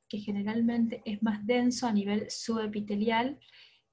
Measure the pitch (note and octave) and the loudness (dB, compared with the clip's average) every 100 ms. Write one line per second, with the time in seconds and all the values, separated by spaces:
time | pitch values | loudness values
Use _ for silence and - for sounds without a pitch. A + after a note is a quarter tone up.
0 | - G#3 G#3 G3+ G3+ A#3 A#3 A#3 A#3 - | -10 -8 -4 -4 -2 0 2 2 0 -2
1 | - G#3 A3+ G#3 - B3 B3 B3 A#3+ G#3 | -6 -2 0 0 2 2 2 2 2 2
2 | G3 G#3 - - - A3+ G#3+ G#3 G#3 G3+ | 2 0 -2 -6 -4 -2 -2 -4 -4 0
3 | A3 A3+ B3 D4 - - - _ _ | 2 2 0 -4 -14 -20 -20 _ _